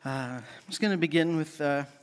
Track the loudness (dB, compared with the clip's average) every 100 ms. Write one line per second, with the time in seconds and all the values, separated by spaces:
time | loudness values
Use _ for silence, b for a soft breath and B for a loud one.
0 | -6 -6 -6 -8 -12 B B 0 2 2
1 | 4 4 4 2 -2 -2 0 0 -2 -12